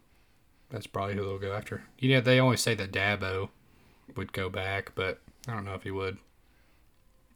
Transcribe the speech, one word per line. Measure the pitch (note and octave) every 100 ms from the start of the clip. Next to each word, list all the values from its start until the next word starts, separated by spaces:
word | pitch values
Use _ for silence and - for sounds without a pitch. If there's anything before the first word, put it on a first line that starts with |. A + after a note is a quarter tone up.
| _ _ _ _ _ _ -
that's | - -
probably | - G2
who | G2+
they'll | G2 G2
go | G2
after. | G#2 G#2 F#2+ - -
You | C3
know, | C3+
they | B2 B2+
always | C3 A#2+
say | -
that | G#2+ G2
Dabo | G2 G2 G2+ F#2+ F#2+ G2 - - - - _ - -
would | G2
go | - F#2
back, | F#2+ F#2+ G2 -
but | - F#2+ - - - -
I |
don't | A2+
know | G2
if | F#2+
he | G2
would. | F#2+ F#2+ G2+ - _ _ _ _ _ _ _ _ _ _